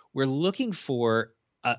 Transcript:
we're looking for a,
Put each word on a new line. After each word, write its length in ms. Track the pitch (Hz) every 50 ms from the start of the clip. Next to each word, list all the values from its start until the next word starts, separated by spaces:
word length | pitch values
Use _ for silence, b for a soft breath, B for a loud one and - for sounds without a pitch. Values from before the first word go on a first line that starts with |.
| B B B
we're 120 | 135 135
looking 460 | 135 135 147 170 190 190 - 262 226
for 600 | 180 - - - 131 120 117 113 113 113 113 - _ _ _ _ _ _ -
a, 120 | 123 117